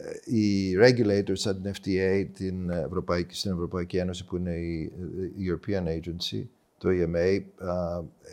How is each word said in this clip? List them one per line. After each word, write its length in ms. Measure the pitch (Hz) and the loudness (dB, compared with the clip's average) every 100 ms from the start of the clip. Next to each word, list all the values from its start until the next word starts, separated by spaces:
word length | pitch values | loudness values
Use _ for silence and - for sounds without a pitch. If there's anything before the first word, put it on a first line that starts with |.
| 73 - - | -12 -10 0
οι 500 | 113 104 98 95 92 | 2 4 2 2 8
regulators 500 | 123 120 104 101 101 95 | 8 8 4 2 2 0
σαν 240 | 107 95 | -2 -2
την 100 | 98 | -4
F 160 | 95 101 | -4 -2
D 20 | |
A, 380 | 95 95 98 90 | 2 4 2 0
την 360 | - 95 92 87 | -4 -6 -4 -2
Ευρωπαϊκή, 640 | 87 71 90 90 87 87 - | -2 -2 -2 0 -2 -2 -6
στην 160 | 101 | -4
Ευρωπαϊκή 460 | 87 87 90 87 92 | -4 -4 -4 -2 -2
Ένωση 280 | 90 90 90 | -2 -6 -6
που 120 | 90 | -4
είναι 140 | 90 | -4
η, 380 | 85 85 82 76 82 87 85 90 98 | -4 -4 -4 -6 -8 -10 -8 -8 -4
η 80 | 92 | -4
European 320 | 82 - 98 85 | -2 -2 -2 -2
Agency, 560 | 80 85 85 - 107 - _ _ _ | -4 -6 -8 -6 -6 -8 _ _ _
το 120 | 92 | 2
E 160 | 92 82 | 2 2
M 100 | 85 | 2
A, 260 | 92 98 95 - 92 | 2 2 -2 -8 -4
α, 340 | 90 85 87 78 - - | -2 -2 -4 -8 -16 -20